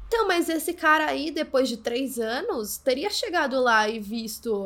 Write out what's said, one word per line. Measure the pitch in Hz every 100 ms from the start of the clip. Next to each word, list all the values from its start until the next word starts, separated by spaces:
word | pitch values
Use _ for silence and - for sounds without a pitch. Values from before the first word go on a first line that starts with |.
| -
Então, | 453 392
mas | 349 330
esse | 320 339
cara | 330 320 311 302
aí, | 269 311
depois | 302 294 262 254
de | 233
três | 240 247 262 233
anos, | 220 262 453 285 208 -
teria | 262 254 392
chegado | - 453 339 277 262
lá | 247 220 214
e | 226
visto | 202 226 226 - 240 202